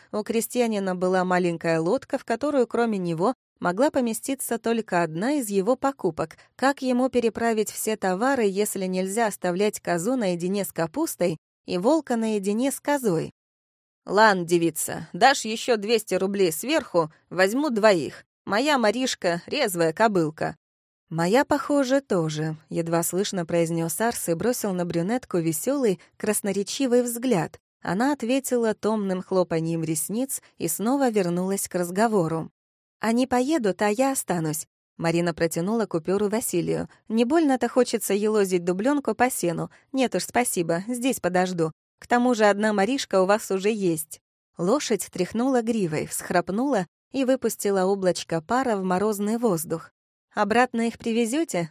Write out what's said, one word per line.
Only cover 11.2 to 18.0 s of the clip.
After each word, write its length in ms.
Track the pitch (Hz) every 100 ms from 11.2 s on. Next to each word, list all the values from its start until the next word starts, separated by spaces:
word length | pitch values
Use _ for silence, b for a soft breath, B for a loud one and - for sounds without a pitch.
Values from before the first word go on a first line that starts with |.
| 175 160 _ _ -
и 120 | 180
волка 380 | 214 320 - 233
наедине 560 | 220 208 196 208 269
с 80 | -
козой? 500 | - 285 233 160 147 - _ _ _ _ _ _
«Лан, 420 | - 196 220 190 165
девица, 600 | 175 165 156 - - 160
дашь 320 | 175 247 277
ещё 320 | 220 226 - 226
двести 380 | 202 233 -
рублей 360 | 180 190 202 185
сверху, 600 | - 233 311 - 175 156 b b
возьму 400 | 165 190 247 302
двоих. 540 | 226 214 180